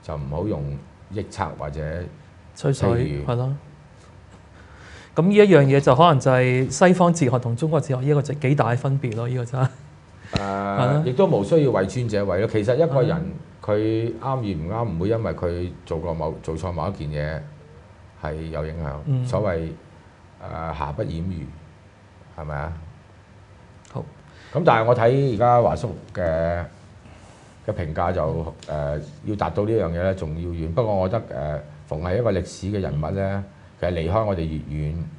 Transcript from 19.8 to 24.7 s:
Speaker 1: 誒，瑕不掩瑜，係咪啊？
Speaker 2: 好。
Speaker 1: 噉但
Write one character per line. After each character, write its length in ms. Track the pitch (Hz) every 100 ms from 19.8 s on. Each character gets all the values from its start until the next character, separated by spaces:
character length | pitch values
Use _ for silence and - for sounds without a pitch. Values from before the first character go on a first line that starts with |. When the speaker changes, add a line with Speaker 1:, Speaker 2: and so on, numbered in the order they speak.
| - - - - - -
Speaker 1:
誒， 340 | 95 80 82 76
瑕 140 | 71
不 100 | 73
掩 160 | 107 82 92
瑜， 160 | 85 67 - - - - - - - - -
係 60 |
咪 120 | 76 71
啊？ 180 | 78 82 82 - - - - - - - - - -
Speaker 2:
好。 120 | - - - - - -
Speaker 1:
噉 80 | 143
但 200 | 165